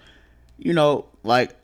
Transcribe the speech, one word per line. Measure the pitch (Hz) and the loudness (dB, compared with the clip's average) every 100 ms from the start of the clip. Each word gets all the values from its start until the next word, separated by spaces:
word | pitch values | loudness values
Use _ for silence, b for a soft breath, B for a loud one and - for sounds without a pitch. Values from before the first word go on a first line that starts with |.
| b b b b b - | b b b b b -10
you | - | -4
know, | 170 147 139 - _ | 0 0 0 -6 _
like, | 104 123 120 - | 0 0 0 -6